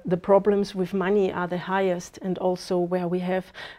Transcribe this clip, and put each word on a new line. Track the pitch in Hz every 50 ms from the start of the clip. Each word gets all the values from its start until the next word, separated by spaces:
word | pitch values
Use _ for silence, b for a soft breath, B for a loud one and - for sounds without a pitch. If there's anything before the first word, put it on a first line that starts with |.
| -
the | - 180 175
problems | - - 196 196 196 214 202 202 202 190 -
with | 185 185 175 -
money | 196 180 185 208 208 190 185 -
are | 170 180 170
the | 175
highest, | 175 - 185 190 196 196 190 175 175 - - - -
and | - 190 180 -
also | - 185 180 180 - - 190
where | 180 175 175 180 180 180 175
we | 180 185
have | 180 180 185 185 185 - B B B B B